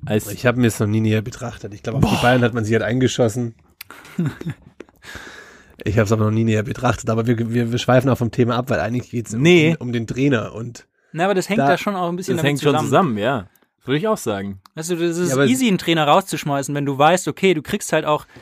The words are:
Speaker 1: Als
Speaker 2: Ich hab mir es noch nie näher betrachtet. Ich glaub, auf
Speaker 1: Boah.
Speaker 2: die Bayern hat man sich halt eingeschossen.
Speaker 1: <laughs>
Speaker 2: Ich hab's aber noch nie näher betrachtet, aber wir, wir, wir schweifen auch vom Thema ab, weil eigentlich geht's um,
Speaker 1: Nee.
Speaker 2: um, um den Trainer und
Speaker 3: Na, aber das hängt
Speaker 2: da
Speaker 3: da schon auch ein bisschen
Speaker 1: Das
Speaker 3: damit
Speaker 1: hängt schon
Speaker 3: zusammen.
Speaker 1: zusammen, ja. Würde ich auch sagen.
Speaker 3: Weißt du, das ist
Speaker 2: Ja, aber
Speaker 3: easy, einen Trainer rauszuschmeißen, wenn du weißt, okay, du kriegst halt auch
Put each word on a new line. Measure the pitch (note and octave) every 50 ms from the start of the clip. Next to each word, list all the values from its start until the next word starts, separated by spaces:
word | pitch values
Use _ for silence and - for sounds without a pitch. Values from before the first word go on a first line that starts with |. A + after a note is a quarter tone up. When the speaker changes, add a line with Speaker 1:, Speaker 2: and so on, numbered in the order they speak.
| -
Speaker 1:
Als | - G#2 G#2+ - G#2 G2+
Speaker 2:
Ich | - -
hab | B2 A#2+
mir | B2+ B2
es | A2+ - -
noch | A2
nie | G#2 G#2+ A2
näher | A2 G#2+ G#2+ A2 G2+
betrachtet. | A#2+ - - A#2+ A#2+ - - - G2+ G#2
Ich | G2+ -
glaub, | A#2 A2+
auf | C#3 -
Speaker 1:
Boah. | G#2+ -
Speaker 2:
die | - C3+
Bayern | A#2+ B2+ B2+ A#2+
hat | A#2 A2+
man | A#2+ G#2+
sich | G#2+ A2+
halt | A2 G2
eingeschossen. | G#2+ A#2+ B2+ B2+ A#2 - - B2 A2 G#2 B2 A#2+ A2+ A2+ _ _ _ _ - - - - - - - -
Speaker 1:
<laughs> | - E3+ C3+ - - - E3+ - - _ - - - - _ _ _ - - - - - - - - - - - - - - - - -
Speaker 2:
Ich | G#2+ F#2 A#2
hab's | G#2+ G2+
aber | A2+ A2 G#2+
noch | G#2+ G#2+
nie | A2+ A2+
näher | A2+ G#2+ G#2+ G#2
betrachtet, | A#2+ A2+ - B2+ B2 A2 - - A#2
aber | A2+ A2+ A2
wir, | A#2+ A#2+ A2 A#2 A2 A#2
wir, | A#2+ A#2 A2+
wir | A#2+ A#2
schweifen | - - B2 B2+ B2 C#3
auch | A#2 -
vom | A#2+ A2+ -
Thema | - A#2+ A#2 A#2+
ab, | A#2+ B2 C#3
weil | A2+ E2
eigentlich | D#2 A2 A#2+ B2 - -
geht's | - A#2+ A2 - A2
um, | A#2 C#3+
Speaker 1:
Nee. | E3+ F3+ E3+ D3+ D#3+ E3 -
Speaker 2:
um, | B2 B2
um | A#2+
den | A#2+ A2+ -
Trainer | - - C#3 C#3+ C3+ A2 G#2+ G2 -
und | G#2+ A#2+ A#2+ A#2 - - _ _ _ _ _ -
Speaker 3:
Na, | D#3 E3+
aber | G3+ G3+
das | F#3+ E3+ -
hängt | G3 A3
Speaker 2:
da | C#3 C#3
Speaker 3:
da | F#3 D#3+
schon | - G#3 G3+
auch | F3+ F3+ E3+
ein | F3
bisschen | F3 F#3 - B2
Speaker 1:
Das | - -
Speaker 3:
damit | C#3+
Speaker 1:
hängt | C#3+ C3 -
schon | D3 C#3
Speaker 3:
zusammen. | D#3 D#3 - B2+ - G3 C#3+ A2+
Speaker 1:
zusammen, | G#2
ja. | G2+ B2 C#3+ A2+ F2+ - _ _ _ _ _ _ _
Würde | B2 C3+ D3+
ich | G3 A3
auch | G#3+ G#3
sagen. | - A#2 G#2 G2 G2 G2 G2 G2 - _ _
Speaker 3:
Weißt | D#3 D#3+ E3+
du, | F3+
das | E3 E3+ E3+ E3
ist | E3+ F3+ D#3
Speaker 2:
Ja, | C3+
aber | C3 C#3+
Speaker 3:
easy, | - B3+ C4 C4 A#3
einen | F#3 D#3+
Trainer | - E3+ E3 D#3 D3+
rauszuschmeißen, | C#3+ D#3 F#3+ F#3+ - - D3+ - D3+ C#3+ C#3 C3+ - C#3+
wenn | C#3+ C#3
du | C#3 C#3 C3
weißt, | D3 D#3 F3+ F3+ - D#3
okay, | C#3 - F#3+ F#3+ F3
du | D#3 -
kriegst | - - - - - E3+
halt | D#3+ D3+
auch | D3 D3+ C#3+ - - - -